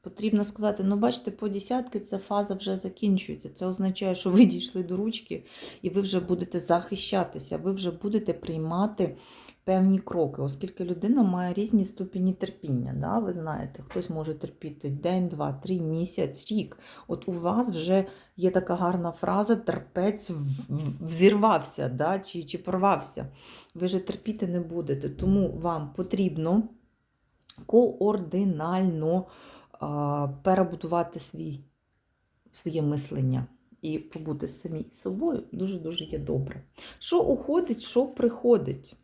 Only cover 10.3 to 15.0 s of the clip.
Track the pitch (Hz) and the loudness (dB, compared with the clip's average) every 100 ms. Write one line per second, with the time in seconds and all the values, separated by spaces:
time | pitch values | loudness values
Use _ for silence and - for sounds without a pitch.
10.3 | 139 139 139 185 - 180 175 202 269 202 | 0 -4 -4 -8 -6 -6 -2 2 4 4
11.3 | 180 180 180 214 214 190 - 185 190 185 | 4 -2 -2 2 2 2 -4 -6 0 0
12.3 | 185 190 - 151 123 127 131 147 220 202 | 0 -6 -6 -2 -2 -2 -4 -2 0 -2
13.3 | 175 160 151 143 - - 185 180 160 156 | -4 -6 -6 -8 -12 -8 -6 -6 -6 -6
14.3 | 151 180 - 156 147 143 139 | -6 -10 -10 -12 -8 -6 -4